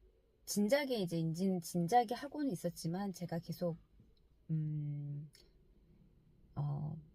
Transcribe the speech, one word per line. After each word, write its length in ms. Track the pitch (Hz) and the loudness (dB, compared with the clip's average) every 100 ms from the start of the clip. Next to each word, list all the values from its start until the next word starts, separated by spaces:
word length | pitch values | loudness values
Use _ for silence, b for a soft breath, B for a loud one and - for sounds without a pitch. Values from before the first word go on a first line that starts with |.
| - _ _ _ | -20 _ _ _
진작에 520 | - 202 208 285 269 226 | -4 0 4 4 4 0
이제 200 | 170 165 | 0 0
인지는 440 | 160 160 190 185 | 0 2 0 0
진작에 480 | - 175 170 240 233 | 0 0 6 6 6
하고는 360 | 240 285 302 277 | 0 -4 -2 -2
있었지만 600 | 170 175 - 165 180 202 | 0 -4 -4 -4 -2 -4
제가 260 | 175 170 170 | -6 -6 -4
계속, 400 | - 160 175 165 - - - - - - - | -6 -4 -4 -4 -12 -20 -20 -20 -20 -18 -4
음, 800 | 160 151 151 147 147 143 147 151 B B - - - - - - - - - - - | -2 0 -2 -4 -4 -6 -8 -10 B B -20 -20 -20 -20 -20 -20 -20 -20 -20 -12 -6
어, 440 | 143 147 147 160 - | -4 -4 -6 -8 -14